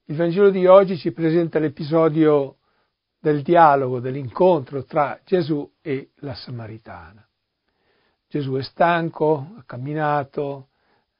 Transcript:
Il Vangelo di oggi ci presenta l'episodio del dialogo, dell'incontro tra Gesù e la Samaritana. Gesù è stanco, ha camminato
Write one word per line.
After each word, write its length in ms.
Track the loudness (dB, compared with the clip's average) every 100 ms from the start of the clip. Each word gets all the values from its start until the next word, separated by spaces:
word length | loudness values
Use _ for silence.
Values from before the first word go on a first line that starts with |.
| -12
Il 100 | -4
Vangelo 340 | -2 4 4
di 160 | 4 6
oggi 320 | 8 6 -2
ci 140 | -4
presenta 480 | -2 0 0 0 -2
l'episodio 1000 | -2 -4 -2 0 2 2 2 2 0 _ _ _ _ _ _ _
del 240 | -2 -2
dialogo, 560 | 2 6 6 4 0 -4
dell'incontro 840 | -6 -8 -8 2 2 2 -2 -12 -6
tra 340 | -4 -4 -6
Gesù 480 | -4 -2 -2 -4 -6 _
e 300 | -8 -8 -10 _
la 120 | -14
Samaritana. 880 | -14 -14 -14 -14 -18 -18 -20 -20 -20 _ _ _ _ _ _ _ _ _ _ _
Gesù 260 | -8 -6 -6
è 60 |
stanco, 920 | -8 -2 0 0 -4 -2 -2 -2 -4 -16
ha 60 | -18
camminato 1040 | -12 -8 -4 -2 -2 -4 -8 -8 -10 -18 _ _ _ _